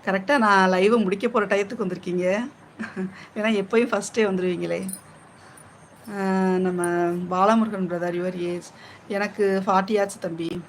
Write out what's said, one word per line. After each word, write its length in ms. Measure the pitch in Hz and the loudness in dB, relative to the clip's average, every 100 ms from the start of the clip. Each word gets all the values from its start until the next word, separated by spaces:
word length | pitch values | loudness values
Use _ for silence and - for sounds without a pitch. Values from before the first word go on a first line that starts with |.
கரெக்டா 340 | - 190 190 285 | -2 -2 2 2
நான் 320 | 220 196 185 | 6 6 6
லைவை 320 | 185 196 233 | 4 4 4
முடிக்க 260 | 190 196 240 | 2 0 0
போற 180 | 233 196 | 0 2
டயத்துக்கு 400 | 202 202 240 190 | 0 0 -4 -4
வந்திருக்கீங்க. 400 | 175 - 175 180 202 254 - - - 220 - 190 - - 220 | -4 -4 -2 0 -2 -4 -12 -20 -14 -12 -8 -10 -10 -14 -4
ஏன்னா 280 | 214 208 | 0 0
எப்பயும் 280 | 190 226 240 | 2 0 2
ஃபர்ஸ்டே 320 | 208 196 - | -2 -4 0
வந்துருவீங்களே. 640 | 214 190 185 175 170 170 190 190 - - - - - - - - - - - | 0 0 -2 -2 -4 -6 -6 -12 -18 -20 -20 -20 -20 -20 -20 -20 -20 -20 -12
அ, 140 | 202 190 190 190 185 | -4 0 2 2 2
நம்ம 260 | 185 180 175 175 175 175 180 | 0 0 0 0 0 -2 -2
பாலமுருகன் 580 | 185 202 226 220 196 180 | 2 4 4 2 -2 -4
பிரதர், 260 | 175 175 | -4 -4
your 200 | 175 180 | -4 -4
age. 340 | 180 175 175 165 - - - - | -4 -6 -6 -10 -20 -20 -20 -8
எனக்கு 540 | 202 208 208 202 190 190 | -4 -4 0 0 2 2
ஃபார்ட்டி 340 | 190 190 208 | 2 4 0
ஆச்சு 180 | 202 - | 0 -4
தம்பி 420 | 180 165 165 180 | -8 -6 -6 -8